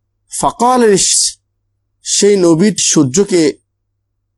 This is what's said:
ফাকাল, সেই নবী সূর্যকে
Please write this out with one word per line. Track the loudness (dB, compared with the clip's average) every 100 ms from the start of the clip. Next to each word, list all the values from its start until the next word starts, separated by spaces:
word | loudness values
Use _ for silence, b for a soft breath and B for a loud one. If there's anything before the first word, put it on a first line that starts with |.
| _ _ _
ফাকাল, | -6 -6 -2 0 2 2 2 0 -2 -4 -8 _ _ _ _ _ _ -8
সেই | -2 0 2
নবী | 2 2 0 0
সূর্যকে | -2 0 0 0 0 0 0 -2 _ _ _ _ _ _ _